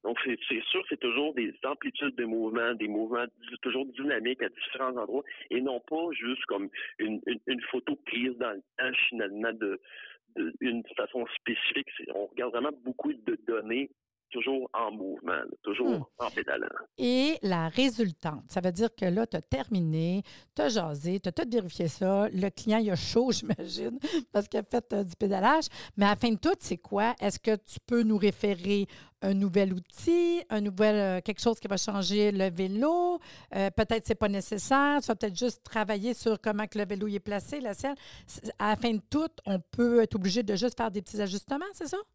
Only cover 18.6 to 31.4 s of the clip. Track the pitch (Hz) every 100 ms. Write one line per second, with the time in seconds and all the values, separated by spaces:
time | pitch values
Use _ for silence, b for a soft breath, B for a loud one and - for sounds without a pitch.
18.6 | 180 175 226 - 185 175 233 165 - 262
19.6 | 269 202 160 156 165 190 B B B -
20.6 | 285 220 165 147 165 190 185 - 247 233
21.6 | 180 - 170 - 185 196 208 190 196 -
22.6 | - 214 208 180 - 226 254 - 214 175
23.6 | - - 233 247 294 330 240 208 202 226
24.6 | 208 240 - 202 190 170 202 190 208 311
25.6 | 302 B B - 202 208 240 220 320 392
26.6 | - 180 - 202 220 - 202 - - 214
27.6 | - - - 240 220 208 208 - 208 185
28.6 | 185 202 196 B B _ 190 196 196 175
29.6 | 196 180 - - - 339 339 339 - 214
30.6 | 208 185 214 208 196 185 180 202